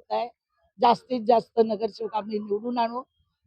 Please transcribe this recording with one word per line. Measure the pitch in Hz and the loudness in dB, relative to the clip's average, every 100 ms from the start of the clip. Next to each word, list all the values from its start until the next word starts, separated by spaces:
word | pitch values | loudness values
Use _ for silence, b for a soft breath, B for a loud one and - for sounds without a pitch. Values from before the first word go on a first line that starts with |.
| - | 2
नाही. | 214 240 - _ _ _ _ | -6 -6 -10 _ _ _ _
जास्तीत | 233 - - 254 214 | 4 4 0 -4 2
जास्त | 226 - 233 226 | 2 2 2 2
नगरसेवक | 208 220 196 220 214 | 0 -4 -6 -6 -6
आम्ही | 202 214 | -6 -6
निवडून | 208 208 233 247 | -4 -4 -4 -2
आणू | 233 240 285 _ _ _ | -2 -4 -12 _ _ _